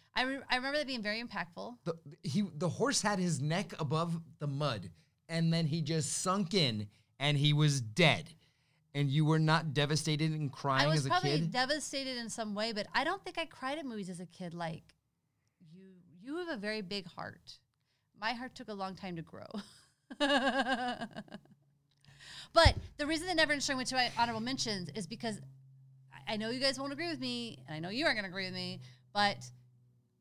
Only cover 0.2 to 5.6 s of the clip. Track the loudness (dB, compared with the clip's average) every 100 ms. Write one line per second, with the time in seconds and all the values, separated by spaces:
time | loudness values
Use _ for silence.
0.2 | -2 -2 -2 -2 0 -2 -2 -4 -4 -4
1.2 | -6 -8 -8 -8 -12 -8 -6 -6 -10 -10
2.2 | -2 0 0 0 -2 2 2 4 2 2
3.2 | 2 0 0 0 -2 -4 -2 0 0 -2
4.2 | -6 -8 -4 -2 -2 -2 -6 -16 _ _
5.2 | _ 0 2 2